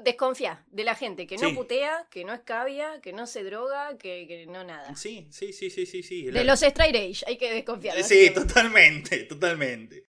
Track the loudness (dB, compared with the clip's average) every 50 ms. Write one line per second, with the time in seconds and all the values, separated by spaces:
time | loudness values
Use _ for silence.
0 | -2 -2 0 0 -2 -2 -2 -2 -6 -6 -6 -10 _ _ -10 -4 -2 -2 -2 -2
1 | -6 -10 -8 -10 -10 -10 -6 -2 -2 -2 -2 -4 -6 -4 -2 -2 -2 -2 -4 -6
2 | -8 _ _ -14 -10 -10 -10 -12 _ -8 -6 -4 -4 -6 -6 -6 -8 -8 -10 -12
3 | _ -16 -12 -12 -12 -10 -10 -10 -10 -10 -10 -8 -6 -6 -6 -6 -8 -10 -12 -14
4 | -12 -12 -12 -12 -14 -16 -16 -18 -16 -16 -16 -14 -14 -14 -16 -16 -14 -16 -14 -12
5 | -12 -12 -12 -14 -18 -20 -14 -12 -12 -12 -10 -10 -10 -10 -6 -8 -8 -8 -8 -12
6 | -12 -10 -12 -10 -8 -4 -2 0 4 4 4 4 4 2 4 4 2 2 2 0
7 | -2 -4 -8 -10 -6 -8 -6 -6 -4 -4 -4 -6 -6 -8 -10 -8 -6 -6 -4 -2
8 | 2 6 10 10 10 10 8 4 0 4 4 4 4 6 8 8 8 8 8 4
9 | -4 -4 -4 -6 -4 -8 -6 -2 0 0 0 0 -4 -4 -6 -8 -14 -18 -20 -20
10 | _ _ _